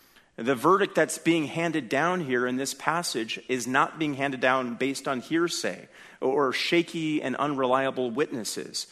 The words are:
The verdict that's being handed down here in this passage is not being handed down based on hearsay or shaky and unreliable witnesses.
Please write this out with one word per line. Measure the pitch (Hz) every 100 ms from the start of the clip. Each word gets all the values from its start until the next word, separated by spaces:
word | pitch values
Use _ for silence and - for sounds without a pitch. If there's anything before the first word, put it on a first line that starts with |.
| _ _ _ -
The | 117
verdict | 127 143 196 190
that's | - 156 -
being | 160 170
handed | 139 156 170 156 117
down | 135 165 185
here | 143 123 123
in | 127
this | 135
passage | - - 165 170 123 113 - -
is | 127 117
not | 131 160 151
being | 151
handed | 135 139 131
down | 131 131 123 117
based | 131 135 151
on | 131
hearsay | - 165 170 - 104 92 - - - -
or | 131 139 135
shaky | - - 170 170 170 156 151
and | 135 123
unreliable | 143 139 127 131 135 131 127
witnesses. | 113 156 131 101 - - - -